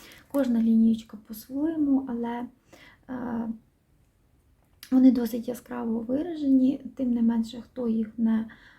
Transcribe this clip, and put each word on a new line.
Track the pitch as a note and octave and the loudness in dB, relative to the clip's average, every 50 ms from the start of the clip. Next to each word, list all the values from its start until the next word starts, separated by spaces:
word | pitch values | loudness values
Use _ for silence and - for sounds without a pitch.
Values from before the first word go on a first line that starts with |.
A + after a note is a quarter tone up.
| - - - - - _ - | -20 -20 -20 -20 -14 _ -2
кожна | C#4+ C4 A#3+ A#3 A3+ | 0 2 2 2 2
лінієчка | A3+ A3+ A3+ A3+ A3+ A3+ A3+ A3 - - - - - - | 4 4 4 6 6 4 4 0 -2 -10 -18 -20 -18 -16
по-своєму, | A3 - - - C4 C#4 D4+ E4 D#4+ D#4 D4 C#4+ C4+ C4 C4+ B3+ | -16 -16 -14 -10 -6 -4 -2 -2 0 0 2 2 2 2 0 -2
але, | A#3+ A#3 A#3 A#3 A#3+ A#3+ B3 B3 - _ _ _ - - - - - _ _ - | -6 -6 -4 -6 -6 -6 -8 -12 -14 _ _ _ -20 -20 -20 -20 -20 _ _ -14
е, | B3+ B3 B3 B3 A3+ A#3 A#3 A3+ A3+ - - _ _ _ _ _ _ _ _ _ _ _ _ _ _ _ _ _ _ _ _ _ _ _ - - | -12 -10 -8 -6 -6 -6 -6 -6 -8 -10 -14 _ _ _ _ _ _ _ _ _ _ _ _ _ _ _ _ _ _ _ _ _ _ _ -6 0
вони | C4 C4 B3+ C4 | 4 6 6 6
досить | A3+ B3 A#3+ A3+ - A#3+ A3+ B3 | 6 4 0 -4 -6 -6 -8 -8
яскраво | A#3+ A3+ - - B3 B3 A#3+ A3+ A3 A3+ | -10 -10 -12 -12 -10 -8 -6 -4 -4 -4
виражені, | A3+ A#3 B3+ D4 E4+ F4+ E4 D4+ D4 C4+ C4+ C4 B3+ C4 D4 - - - - | -4 -4 -4 -4 -4 -6 -6 -4 0 2 4 4 4 2 0 -2 -6 -12 -8
тим | - C4+ B3 | -6 -4 -2
не | A#3+ A#3 | 0 2
менше, | A3+ A3+ A#3 A3+ A3+ - - A#3+ | 2 2 2 0 -2 -4 -8 -14
хто | - - _ B3+ B3 A3+ | -18 -14 _ -6 -4 -2
їх | A3 A3+ A3 A3 - - | -2 -2 -4 -4 -4 0
не, | A3+ A3+ A3 A3 A3+ A3+ - - - - - | 0 2 2 0 -2 -6 -10 -18 -20 -20 -20